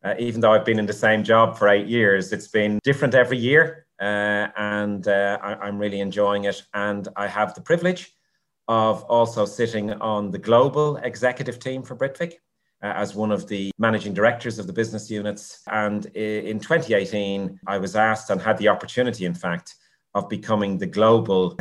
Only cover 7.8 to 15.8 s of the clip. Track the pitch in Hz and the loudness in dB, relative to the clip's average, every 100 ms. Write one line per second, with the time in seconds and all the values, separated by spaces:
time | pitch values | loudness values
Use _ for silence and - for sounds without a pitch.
7.8 | 175 180 - _ _ _ _ _ - 113 | 0 -4 -8 _ _ _ _ _ -2 0
8.8 | 110 101 - 117 117 117 104 - 117 113 | 2 0 0 2 2 0 -2 0 -2 -2
9.8 | 104 104 110 107 104 92 98 117 139 143 | -6 -6 -4 -4 -4 -8 2 4 4 2
10.8 | 151 147 127 113 123 123 139 117 - 131 | -2 -2 -8 -2 -2 -2 -8 -8 -8 -8
11.8 | 127 120 135 - 170 - _ _ _ _ | -10 -4 -4 -4 -10 -10 _ _ _ _
12.8 | 101 92 104 92 107 104 85 104 98 - | -8 -4 -4 -2 -2 -2 -4 -6 -6 -2
13.8 | 113 110 104 95 110 120 120 110 95 92 | 0 0 -4 2 2 2 -6 -8 -8 -4
14.8 | 110 107 - 107 104 104 - - - 107 | -4 -4 -8 -6 -6 -8 -12 -20 -6 -2